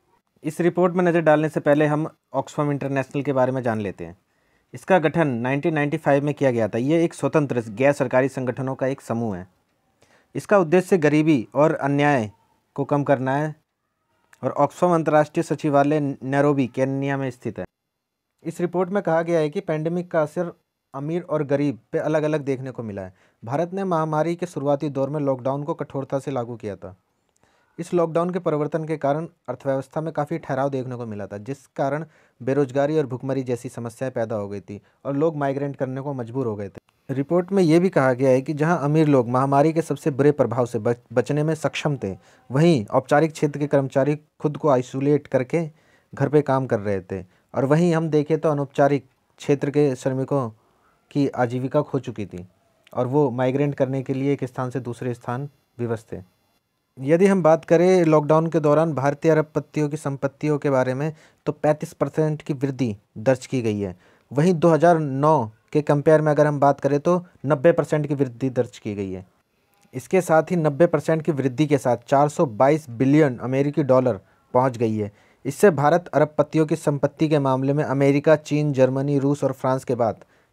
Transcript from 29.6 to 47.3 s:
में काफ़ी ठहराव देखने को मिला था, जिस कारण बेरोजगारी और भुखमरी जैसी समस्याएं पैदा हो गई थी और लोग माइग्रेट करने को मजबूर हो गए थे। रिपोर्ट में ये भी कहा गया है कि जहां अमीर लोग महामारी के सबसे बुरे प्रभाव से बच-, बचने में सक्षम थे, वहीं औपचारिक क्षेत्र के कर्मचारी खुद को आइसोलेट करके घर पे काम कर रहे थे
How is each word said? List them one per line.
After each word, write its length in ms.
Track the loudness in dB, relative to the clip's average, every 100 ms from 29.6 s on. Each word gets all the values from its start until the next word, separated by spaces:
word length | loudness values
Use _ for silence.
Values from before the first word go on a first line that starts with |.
| -4 -4 -4 -8
में 120 | -6
काफ़ी 240 | -6 -6 -6
ठहराव 320 | -6 -4 -2
देखने 260 | -4 -8 -10
को 100 | -10
मिला 220 | -10 -10
था, 100 | -12
जिस 300 | -12 -14 _
कारण 380 | -4 -4 -4 -8 _ _ _
बेरोजगारी 540 | -2 0 0 0 0 0
और 80 | -2
भुखमरी 380 | -6 -4 -4
जैसी 260 | -4 -6 -6
समस्याएं 420 | -12 -12 -8 -8
पैदा 240 | -4 -4 -4
हो 140 | -6
गई 100 | -10
थी 220 | -12 -18 _ _ -6
और 120 | -2
लोग 200 | -2 0
माइग्रेट 380 | -4 -2 -6 -6
करने 260 | -6 -6
को 120 | -8
मजबूर 340 | -8 -8 -6 -4
हो 80 | -6
गए 140 | -10
थे। 440 | -14 _ _ -8
रिपोर्ट 380 | -6 0 -2 0
में 120 | 2
ये 160 | 4 4
भी 100 | 4
कहा 240 | 2 2
गया 160 | 2 4
है 120 | 2
कि 120 | 0
जहां 240 | -2 0 0
अमीर 300 | 2 2 4
लोग 220 | 4 4
महामारी 440 | 0 2 4 4
के 80 | 2
सबसे 300 | -4 -4 -4
बुरे 200 | 2 2
प्रभाव 340 | 4 0 0 -2
से 140 | -2
बच-, 340 | -2 -4 _
बचने 300 | -4 -2 -2
में 120 | -2 -2
सक्षम 420 | -4 -4 -4 -4
थे, 140 | -6 -8 _ _ _
वहीं 340 | 2 4 4 2
औपचारिक 460 | -2 2 2 2
क्षेत्र 280 | 0 -4 -2
के 80 | 0
कर्मचारी 480 | 0 2 0 0 -2
खुद 420 | _ _ -6 -2
को 120 | 2
आइसोलेट 580 | 2 0 -2 0 0 0
करके 420 | -4 -2 -4 -4 -12 _ _ _ -4
घर 140 | 2
पे 120 | 2
काम 240 | 2 -2 0
कर 140 | -2
रहे 220 | -2 -4
थे 240 | -6 -10 -10